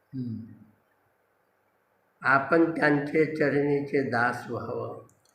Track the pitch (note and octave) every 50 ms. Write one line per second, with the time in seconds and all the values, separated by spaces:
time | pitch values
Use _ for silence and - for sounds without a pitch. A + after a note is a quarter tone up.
0 | _ _ - C3 B2 A#2 A2 G#2 A2 G#2 G#2+ - - - _ _ _ _ _ _
1 | _ _ _ _ _ _ _ _ _ _ _ _ _ _ _ _ _ _ _ _
2 | _ _ _ _ - B2+ C3+ C#3 C#3 - E3+ E3 E3 D#3+ D#3+ C#3 D3 D3 D3 C#3+
3 | C#3+ - - D#3+ D#3 C#3+ - - D3+ C#3 C3 C#3+ C#3+ D3 C#3+ C#3+ C#3+ C#3 - C#3
4 | C3 A2+ A#2+ A#2 A#2+ B2 A#2+ - - - A#2 G#2 - - B2 A#2 A2+ A#2 A2+ A2+
5 | - - _ _ _ _